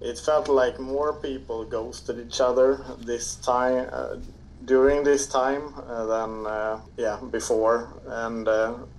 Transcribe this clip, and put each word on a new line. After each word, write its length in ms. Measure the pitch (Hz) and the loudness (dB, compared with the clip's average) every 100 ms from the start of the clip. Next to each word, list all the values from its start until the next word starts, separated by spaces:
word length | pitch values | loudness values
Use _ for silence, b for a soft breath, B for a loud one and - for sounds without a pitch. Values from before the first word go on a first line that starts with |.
it 180 | 120 120 | -8 -4
felt 300 | - 151 147 | 2 2 4
like 320 | 135 123 123 | 4 4 0
more 320 | 131 139 151 | -4 -2 -2
people 520 | 147 147 131 135 113 | -2 -6 -8 -8 -8
ghosted 540 | 107 113 117 - - 117 117 | -6 -6 -6 -10 -8 -8 -8
each 140 | - | 0
other 400 | 127 123 131 135 131 127 | 2 6 4 4 -4 -12
this 380 | 117 120 - - | -6 -6 -6 -6
time, 520 | - 123 127 127 127 | 0 2 2 0 -2
uh, 240 | - - 120 - - - - | -6 -6 -8 -12 -14 -20 -16
during 400 | 120 131 135 143 | 2 6 6 6
this 220 | 143 139 - | 4 4 2
time, 480 | 135 131 139 147 135 123 | 2 2 0 -4 -12 -10
uh, 200 | 117 110 | -6 -2
than, 400 | 113 110 110 107 | 0 -2 -6 -6
uh, 340 | 107 110 110 - - | -4 -4 -4 -8 -4
yeah, 220 | 117 104 127 | -4 -2 -4
before, 580 | 113 - 113 110 120 117 - 127 | -6 0 2 4 4 0 -12 -10
and, 420 | 117 113 117 110 | -6 -6 -2 0
uh, 260 | 110 113 120 131 | 2 2 -2 -12